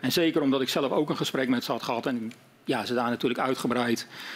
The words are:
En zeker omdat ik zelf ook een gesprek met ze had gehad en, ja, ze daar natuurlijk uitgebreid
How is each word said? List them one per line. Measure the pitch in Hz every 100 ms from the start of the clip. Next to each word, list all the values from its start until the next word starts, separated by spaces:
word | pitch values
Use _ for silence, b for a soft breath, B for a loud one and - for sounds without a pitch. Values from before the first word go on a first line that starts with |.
En | 127
zeker | 180 165 160
omdat | 139 135
ik | 127
zelf | 170 139
ook | 160 151
een | 156
gesprek | 151 135 127
met | 123
ze | -
had | 117
gehad | - 117 139
en, | 120 110 - - _
ja, | - 127 101
ze |
daar | 123 120
natuurlijk | 117 131 120
uitgebreid | 131 127 127 120 120 113 - B B